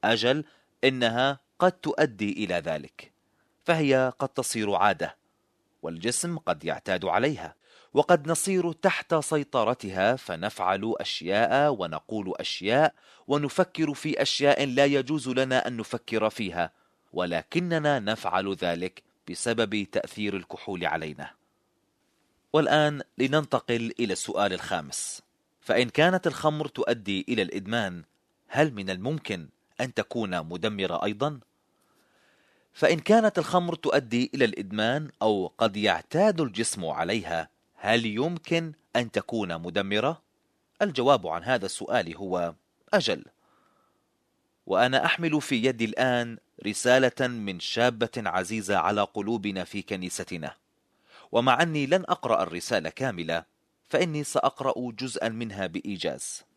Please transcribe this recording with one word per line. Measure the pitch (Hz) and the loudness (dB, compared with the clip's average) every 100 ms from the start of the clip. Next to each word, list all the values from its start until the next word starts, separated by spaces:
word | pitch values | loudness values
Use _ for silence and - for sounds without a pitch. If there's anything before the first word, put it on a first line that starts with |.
أجل، | 104 113 117 143 147 _ _ _ | 2 2 4 2 -2 _ _ _
إنها | 131 131 117 117 135 139 _ _ | 2 4 0 2 0 0 _ _
قد | 185 | 2
تؤدي | 180 156 - 151 101 104 | 2 -4 2 0 2 -4
إلى | 98 101 87 | -2 -2 -2
ذلك، | 78 78 69 - - _ _ _ _ _ - | -2 -6 -8 -20 -20 _ _ _ _ _ -2
فهي | 165 147 131 131 - | 2 4 4 2 -2
قد | 139 | -6
تصير | - - 117 104 98 | -4 -4 -2 0 4
عادة، | 101 85 82 - _ _ _ _ _ _ | 4 2 -4 -8 _ _ _ _ _ _
والجسم | 80 82 98 - - 117 | -10 -4 -2 -2 -4 -4
قد | - 80 80 | -4 -4 -4
يعتاد | 73 - 92 90 | -6 -4 -2 0
عليها، | 87 135 139 80 - _ - _ | 2 0 -2 -10 -16 _ -20 _
وقد | 131 151 175 147 | 2 6 4 4
نصير | 165 - 190 170 | -2 0 0 -2
تحت | 156 190 - - 160 | 0 0 0 0 -2
سيطرتها، | - 156 139 131 110 123 101 92 98 127 | 2 -2 0 0 2 0 -4 2 2 2
فنفعل | - 82 90 - 92 98 110 - | -2 -4 -4 -2 0 0 0 -4
أشياء | - - 82 98 113 131 147 | -4 -6 0 2 4 4 2
ونقول | 120 87 78 - 107 92 - | 0 -4 -6 -6 -6 -4 -6
أشياء | - - 95 123 156 - _ - - | -6 -4 0 4 2 0 _ -20 -2
ونفكر | 143 143 - 180 - 156 | -2 0 0 0 0 -4
في | 143 156 - | -2 -4 0
أشياء | 139 - 143 - 139 | 0 2 4 4 2
لا | 127 143 | 4 4
يجوز | 139 127 151 131 | 4 0 -2 0
لنا | 123 131 127 - | -2 2 0 0
أن | 120 | -6
نفكر | 107 117 - 113 107 | -6 -8 -2 0 0
فيها، | - 98 87 85 _ _ _ _ | -2 -6 -2 -4 _ _ _ _
ولكننا | - 90 85 - 170 180 165 147 139 | -4 -2 -2 -2 -4 -2 0 2 0
نفعل | 101 110 95 90 98 | 0 -2 0 0 0
ذلك | 98 90 85 90 - _ _ - | -2 -2 -2 -4 -8 _ _ -14
بسبب | 87 117 113 110 104 98 | -6 -2 0 0 0 -2
تأثير | 98 - - 104 98 | -4 -4 -4 -4 -4
الكحول | 87 - - 92 85 | -8 -12 -8 -4 -2
علينا. | 80 80 73 71 - _ _ _ _ _ _ _ _ _ _ _ | -2 -6 -10 -14 -16 _ _ _ _ _ _ _ _ _ _ _
والآن | 151 151 151 151 147 - - | 2 4 4 4 0 -12 -2
لننتقل | 131 151 147 123 - 117 113 - | 0 2 0 -2 0 -2 -2 -2
إلى | 113 | -2
السؤال | 92 - - 101 | -2 -4 0 0
الخامس. | 92 - 90 73 - - - _ _ _ _ | 0 -4 -6 -4 -10 -8 -12 _ _ _ _
فإن | - 202 123 | 0 2 2
كانت | - 165 185 170 | 4 4 4 -2
الخمر | - 156 151 151 | 0 -2 0 -6
تؤدي | - - 120 98 95 - | -4 -2 -2 -2 -4 -2
إلى | 113 | -2
الإدمان، | 92 98 95 117 101 87 - _ _ _ _ | -2 -4 -4 -4 -2 -6 -14 _ _ _ _
هل | 139 156 | 0 0
من | 110 95 | 0 -6
الممكن | 92 104 - - 95 73 _ _ - | -4 -4 -4 -6 -8 -8 _ _ -6
أن | 127 | -4
تكون | - 101 120 107 87 80 | -2 -4 -4 -2 -4 -4
مدمرة | 87 107 104 92 85 | -4 -4 -2 -2 0
أيضا؟ | 104 104 143 139 _ _ _ _ _ _ _ _ _ _ _ _ _ | -2 -2 -4 -4 _ _ _ _ _ _ _ _ _ _ _ _ _
فإن | - 156 170 | 0 2 2
كانت | 156 220 220 185 | 6 6 6 0
الخمر | 156 185 175 165 | 0 0 0 -4
تؤدي | - 135 120 120 123 | 0 0 2 0 0
إلى | 135 120 | 2 0
الإدمان | - 101 107 110 139 151 _ | 0 -6 -2 0 0 -4 _
أو | 110 104 90 - | 2 2 0 0
قد | 113 101 | 0 2
يعتاد | 104 85 - 156 214 170 | 2 2 0 2 4 4
الجسم | 139 101 117 - 120 | -2 -2 -4 -2 -4
عليها، | - 85 110 87 82 80 _ _ _ | -2 -2 -2 -2 -6 -6 _ _ _
هل | 98 117 113 | 2 2 2
يمكن | 107 151 170 - 165 165 147 _ 120 | -2 -2 -4 -2 -2 -2 -12 _ -2
أن | 120 | 0
تكون | - - 117 95 82 | -4 -2 -4 -2 -4
مدمرة؟ | 85 90 98 104 127 165 _ _ _ _ _ _ | -2 -2 0 0 0 -4 _ _ _ _ _ _
الجواب | 202 131 127 135 87 | -2 2 4 4 2
عن | 82 | -6
هذا | 107 127 95 | -2 -2 -2
السؤال | - 104 120 82 82 | -8 -2 0 -2 -8
هو | 98 90 85 80 _ _ _ | -4 -2 -2 -6 _ _ _
أجل. | 202 123 82 - _ _ _ _ _ _ _ _ _ _ _ _ _ - | 0 0 -4 -6 _ _ _ _ _ _ _ _ _ _ _ _ _ 0
وأنا | 95 123 131 - | 2 4 4 2
أحمل | - 170 151 | 0 0 0
في | - 117 | 0 2
يدي | 123 117 113 | 2 0 -2
الآن | - 127 123 117 113 _ - 104 | 2 2 2 -2 -8 _ -8 -6
رسالة | 104 127 127 127 - 127 | -2 6 6 6 2 -2
من | 120 101 87 | -2 -6 -6
شابة | - - 123 117 117 - | -6 2 2 2 -4 -2
عزيزة | 104 90 90 110 95 98 | -2 -2 -2 -4 0 2
على | 82 104 | 2 2
قلوبنا | 101 - 101 113 101 95 | 0 -2 -2 -2 -2 -6
في | 90 101 | -6 -8
كنيستنا، | - 98 90 - 90 87 73 - _ _ _ _ _ - - | -6 -6 -6 -8 -8 -8 -10 -12 _ _ _ _ _ -20 -2
ومع | 117 127 127 | 2 4 4
أني | 170 151 135 | 4 2 2
لن | 180 - | 2 2
أقرأ | - 113 113 | -2 2 2
الرسالة | 90 87 - 110 80 | 0 -4 -2 -2 -2
كاملة، | - 135 90 82 82 - _ _ _ _ | -4 -4 -4 -2 -4 -4 _ _ _ _
فإني | 139 175 151 | 0 2 -2
سأقرأ | 143 143 139 - 135 - 123 | -2 0 0 0 -2 -2 -4
جزءا | 113 131 - 113 | -6 -8 -4 -4
منها | 113 117 98 92 | -4 -8 -4 -4
بإيجاز. | 90 - 95 85 62 - - _ | -4 -6 -4 -4 -6 -10 -14 _